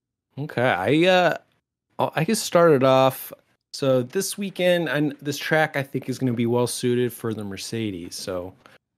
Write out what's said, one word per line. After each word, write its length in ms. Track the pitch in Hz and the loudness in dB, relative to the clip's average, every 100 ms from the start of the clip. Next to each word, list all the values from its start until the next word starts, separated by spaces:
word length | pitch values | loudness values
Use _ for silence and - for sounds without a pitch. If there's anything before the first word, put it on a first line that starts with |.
| _ _ _ - | _ _ _ -12
Okay, 220 | 156 - | -8 -2
I, 440 | 123 90 98 156 180 | 0 2 2 2 4
uh, 320 | 185 170 - _ _ _ _ _ - | 4 4 0 _ _ _ _ _ -4
I'll, 140 | - 151 | -2 0
I 80 | 160 | -2
can 100 | 220 | -2
start 360 | - 175 170 | 2 4 6
it 120 | 135 | 6
off. 500 | 131 131 131 - - - _ _ _ | 6 4 4 0 -12 -20 _ _ _
So 280 | - 135 131 | -4 0 0
this 340 | 120 196 190 - | 0 -4 -6 -6
weekend, 500 | 196 180 180 175 156 | -8 -2 0 2 0
I, 220 | 143 151 - | -2 -2 -4
this 160 | 143 143 | -8 -6
track 380 | - 156 151 143 | 0 0 0 -2
I 80 | |
think 240 | 135 131 131 | -4 -6 -6
is 100 | 123 | -2
gonna 120 | 131 | -2
be 120 | 120 117 | 0 0
well 220 | 120 120 | 2 0
suited 440 | - 123 123 123 | -2 0 0 -2
for 220 | - 117 | -4 -8
the 100 | 107 | -6
Mercedes. 720 | 101 92 - 113 107 90 87 - | -8 -10 -10 -6 -6 -8 -12 -12
So 380 | - 90 92 - - _ _ | -8 -8 -10 -16 -20 _ _